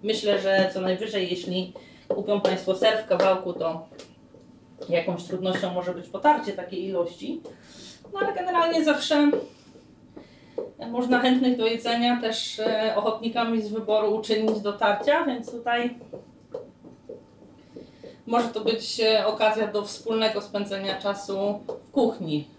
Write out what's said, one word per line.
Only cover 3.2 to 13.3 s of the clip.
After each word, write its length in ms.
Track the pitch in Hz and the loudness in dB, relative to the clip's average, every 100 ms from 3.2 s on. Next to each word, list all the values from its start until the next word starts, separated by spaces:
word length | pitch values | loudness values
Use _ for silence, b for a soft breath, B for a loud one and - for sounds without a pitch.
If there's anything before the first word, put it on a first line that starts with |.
| 190 185 185 | 4 4 0
to 340 | 170 165 170 - - - - - - - - - - - | -4 -4 -4 -10 -18 -20 -20 -20 -20 -20 -20 -20 -18 0
jakąś 360 | 170 175 170 | 0 0 -4
trudnością 500 | - 185 185 - 185 | -6 -4 -2 -2 -2
może 200 | 180 180 | -2 -4
być 140 | 175 - | -6 -10
potarcie 440 | 185 294 294 - | 0 4 4 0
takiej 320 | 185 175 185 | -8 -8 -6
ilości. 560 | 190 180 170 - - 330 - B B B B B - | -4 -2 -2 -4 -10 -10 -10 B B B B B -12
No 60 | 403 | -4
ale 160 | 427 | -2
generalnie 500 | 381 359 339 330 330 | -2 -2 2 4 4
zawsze 460 | 302 294 - 294 294 - - - - - - - - B B B B B - - 233 | 4 2 2 4 4 2 -4 -16 -20 -20 -20 -20 -20 B B B B B -10 -10 -6
można 300 | 240 247 247 | -4 2 4
chętnych 360 | 254 254 262 240 | 6 4 4 2
do 100 | 226 | 0
jedzenia 540 | 226 233 233 240 240 | 0 -2 2 2 2
też, 400 | 226 226 - - | 0 -4 -6 -4
e, 340 | 220 214 220 - | 0 2 2 0
ochotnikami 680 | 220 214 226 | 0 -2 -4